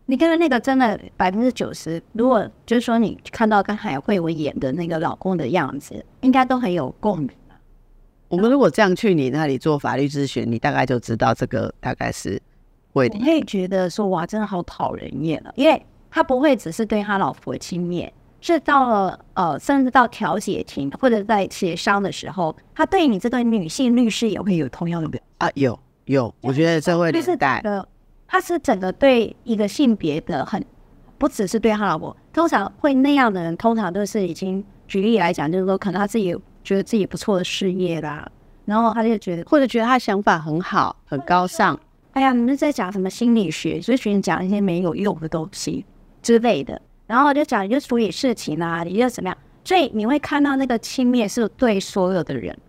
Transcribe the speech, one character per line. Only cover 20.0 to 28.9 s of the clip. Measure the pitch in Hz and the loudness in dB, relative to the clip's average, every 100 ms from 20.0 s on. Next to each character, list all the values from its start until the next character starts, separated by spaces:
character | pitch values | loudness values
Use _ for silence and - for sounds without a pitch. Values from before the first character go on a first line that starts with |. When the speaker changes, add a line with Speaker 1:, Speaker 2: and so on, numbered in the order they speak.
| 233 | 4
Speaker 1:
调 | - 196 180 | 2 -2 -2
解 | 208 175 | -4 -6
庭 | - - 139 | -6 -8 -8
或 | - 262 | 0 2
者 | 226 | 2
在 | 202 220 190 | 2 0 0
协 | - 185 | -4 -4
商 | 165 - 202 | -2 0 0
的 | 196 | 0
时 | - - | -6 -10
候， | 180 165 - - | -4 -4 -4 -8
他 | - 320 | -2 0
对 | 392 311 | 2 2
你 | 196 | 2
这 | 240 | 0
个 | 247 | -2
女 | 233 226 160 | 0 0 -2
性 | - 262 240 | 0 2 4
律 | 233 | 2
师 | - 226 | 2 -2
也 | 185 | -2
会 | 190 175 | 0 0
有 | 131 | 0
同 | - 175 | -4 -6
样 | 170 | -4
的 | 151 | -4
表 | 120 - - | -8 -12 -6
Speaker 2:
啊， | 170 | -4
有， | - 135 107 _ _ - | 0 0 0 _ _ -2
有， | |
Speaker 1:
这 | |
样 | 135 113 - | 0 0 -4
Speaker 2:
我 | 120 | -2
觉 | 135 165 | 2 2
得 | 165 | 2
这 | 151 170 | 2 2
会 | 170 | 2
连 | |
带。 | 330 | 0
Speaker 1:
就 | |
是 | - 262 | 0 0
整 | 139 - | 0 0
个， | 214 202 185 _ _ _ - | -2 -4 -6 _ _ _ -2
他 | 370 | -2
是 | - 349 | 0 -2
整 | - 214 | 0 0
个 | 185 | -2